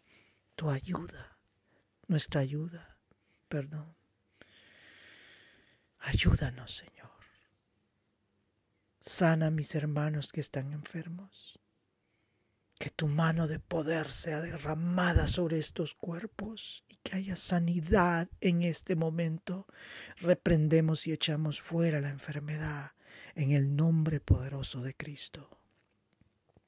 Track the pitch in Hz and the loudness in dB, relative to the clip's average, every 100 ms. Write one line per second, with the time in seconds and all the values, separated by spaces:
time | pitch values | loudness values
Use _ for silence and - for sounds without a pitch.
0 | - - _ _ _ - 156 135 185 175 | -20 -20 _ _ _ -6 -2 -2 -2 -6
1 | 170 - - _ _ _ _ _ _ _ | -6 -14 -18 _ _ _ _ _ _ _
2 | - 156 - 151 135 147 165 170 - - | -2 0 0 -2 -2 -2 -6 -10 -20 -20
3 | _ _ _ _ - 151 139 151 156 - | _ _ _ _ -8 -6 -6 -10 -12 -20
4 | _ _ _ _ - - - - - - | _ _ _ _ -20 -20 -20 -20 -20 -20
5 | - - - - - _ _ _ _ - | -20 -20 -20 -20 -20 _ _ _ _ -12
6 | - - - - 135 123 120 - - - | -2 4 6 4 2 -4 -10 -10 -12 -20
7 | - - - _ _ _ _ _ _ _ | -20 -20 -20 _ _ _ _ _ _ _
8 | _ _ _ _ _ _ _ _ _ _ | _ _ _ _ _ _ _ _ _ _
9 | - - 165 160 156 156 147 156 151 147 | -6 2 4 4 2 0 -2 -2 -2 0
10 | 151 151 - 160 - 139 139 147 - 165 | 0 -2 -4 -6 -6 -4 -6 -8 -10 -10
11 | 165 175 196 - - - _ _ _ _ | -10 -12 -14 -20 -20 -20 _ _ _ _
12 | _ _ _ _ _ _ _ - - - | _ _ _ _ _ _ _ -12 -10 -4
13 | 156 147 165 165 156 156 - 175 151 165 | 0 2 2 2 0 -2 -4 -4 0 -2
14 | 147 - 165 151 170 160 147 160 175 180 | -2 -4 -4 -4 -4 -6 -4 -2 0 2
15 | 180 165 147 180 170 165 - - 156 - | 4 4 4 2 2 0 -2 -4 -6 -6
16 | 180 165 214 - 208 220 - - - - | -8 -8 -8 -10 -10 -10 -12 -14 -18 -16
17 | - 190 190 175 - 175 170 175 156 208 | -8 -6 -4 -4 0 2 2 0 4 6
18 | 175 170 175 - 185 170 175 156 - 170 | 6 4 -2 0 2 4 2 0 0 0
19 | 165 165 165 160 - 180 - - - - | 0 0 -2 -2 -6 -8 -10 -20 -18 -16
20 | - - 175 175 175 160 151 160 160 156 | -16 -4 2 2 4 4 6 6 4 2
21 | 165 156 - 151 156 147 - 170 165 151 | -2 -2 -2 0 -2 -4 -4 0 2 2
22 | 143 139 - 143 147 151 151 147 143 _ | -2 -6 -8 -8 -6 -6 -6 -6 -10 _
23 | - - - - 139 143 139 143 165 160 | -20 -20 -12 -2 2 4 4 4 4 4
24 | 156 147 - - 135 139 135 131 131 - | 4 2 4 4 2 -6 -6 -6 -8 -8
25 | 151 139 - 147 135 - _ _ _ _ | -10 -10 -12 -14 -18 -20 _ _ _ _
26 | _ _ _ _ _ _ | _ _ _ _ _ _